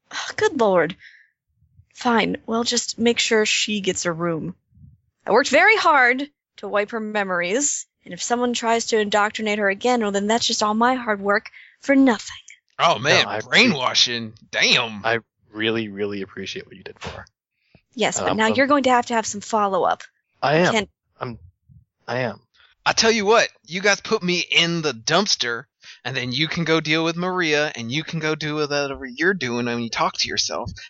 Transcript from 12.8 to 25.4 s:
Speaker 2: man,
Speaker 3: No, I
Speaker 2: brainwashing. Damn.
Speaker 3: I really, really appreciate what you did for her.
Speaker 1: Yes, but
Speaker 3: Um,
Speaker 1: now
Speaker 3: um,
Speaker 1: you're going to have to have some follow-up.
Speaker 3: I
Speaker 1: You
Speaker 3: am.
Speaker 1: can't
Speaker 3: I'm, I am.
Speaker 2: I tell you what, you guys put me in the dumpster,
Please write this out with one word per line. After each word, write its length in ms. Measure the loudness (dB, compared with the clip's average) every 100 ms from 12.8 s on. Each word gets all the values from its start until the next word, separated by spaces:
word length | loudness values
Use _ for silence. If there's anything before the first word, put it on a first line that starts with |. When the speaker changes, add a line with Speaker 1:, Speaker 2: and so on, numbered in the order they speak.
| 2 4
Speaker 2:
man, 260 | 2 2
Speaker 3:
No, 60 | 2
I 100 | -2
Speaker 2:
brainwashing. 920 | 0 4 4 4 0 2 0 -2 -8 -14 -8
Damn. 520 | -2 2 2 0 -4
Speaker 3:
I 140 | -2 -2 -4 _ _
really, 360 | -4 -2 0 -4
really 340 | -4 -6 -6
appreciate 440 | -10 -10 -12 -12 -14
what 100 | -18
you 60 |
did 160 | -20 -14
for 120 | -14
her. 160 | -14 -18 _ _ _ _ _ _
Speaker 1:
Yes, 240 | -4 -2 -2
but 120 | -2
Speaker 3:
Um, 60 | 0
Speaker 1:
now 80 | 0
Speaker 3:
um, 80 |
Speaker 1:
you're 120 | 2 2
going 180 | 2
to 60 | 4
have 160 | 2 2
to 80 |
have 120 | -4 -4
some 160 | -10
follow-up. 600 | -4 -2 0 0 0 -2 -8 _ _ _
Speaker 3:
I 160 | 0 4
Speaker 1:
You 60 |
Speaker 3:
am. 80 | 4
Speaker 1:
can't 180 | 2 -2 _ _ _
Speaker 3:
I'm, 180 | -10 -10 -20 _ _ -20 _ _ -6
I 120 | -4
am. 200 | -4 -6 _ _ _ _ 0
Speaker 2:
I 60 |
tell 180 | 2 2
you 160 | 4 4
what, 240 | 4 4 -2 _
you 160 | -2
guys 180 | 0 0
put 220 | 0 -2
me 160 | 0 -2 0
in 300 | 0 2 0
the 120 | -2
dumpster, 720 | -4 0 0 2 -2